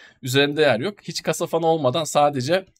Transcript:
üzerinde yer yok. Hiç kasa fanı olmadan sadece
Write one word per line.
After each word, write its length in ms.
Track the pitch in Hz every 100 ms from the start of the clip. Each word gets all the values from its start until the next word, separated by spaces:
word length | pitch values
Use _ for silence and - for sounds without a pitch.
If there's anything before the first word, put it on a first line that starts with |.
| - _
üzerinde 400 | 131 139 143 147
yer 180 | 147 110
yok. 220 | 170 -
Hiç 220 | - 165
kasa 240 | - 156 170
fanı 200 | 165 165
olmadan 360 | 165 151 165
sadece 600 | 151 156 147 139 127 185 190 _